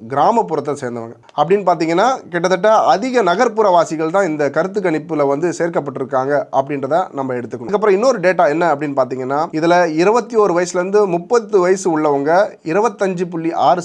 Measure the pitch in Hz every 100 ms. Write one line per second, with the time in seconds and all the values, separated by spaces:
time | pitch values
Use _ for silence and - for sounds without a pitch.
0 | 113 143 170 233 185 156 139 135 127 120
1 | 113 - _ - 151 202 180 165 160 170
2 | 233 262 - 170 180 185 208 214 147 190
3 | 254 247 185 180 240 214 208 175 151 156
4 | 160 190 190 151 143 156 185 202 185 156
5 | 165 156 139 139 175 131 170 170 143 135
6 | 127 135 135 143 - 135 135 143 131 160
7 | 185 139 131 123 117 120 120 196 208 190
8 | 254 233 175 180 165 151 175 139 147 135
9 | 127 131 127 143 165 156 165 175 175 156
10 | 180 233 220 226 202 170 175 180 180 202
11 | 202 170 185 240 208 208 180 196 190 156
12 | 151 143 139 175 208 - 160 175 226 202
13 | 196 175 180 165 160 95 131 175